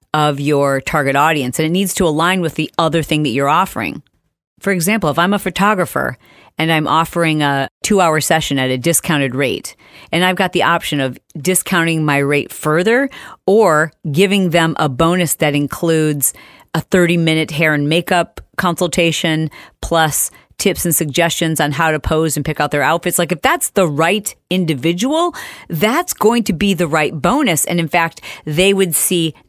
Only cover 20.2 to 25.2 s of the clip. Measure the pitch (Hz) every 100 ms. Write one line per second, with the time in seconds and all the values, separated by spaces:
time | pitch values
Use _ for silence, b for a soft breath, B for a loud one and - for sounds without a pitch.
20.2 | - b b - 202 165 175 156 156 135
21.2 | 165 - 165 160 151 143 165 156 - 156
22.2 | 160 151 143 151 147 147 135 165 180 170
23.2 | 170 170 254 330 - - 175 143 165 208
24.2 | 208 - - 185 165 143 147 175 240 311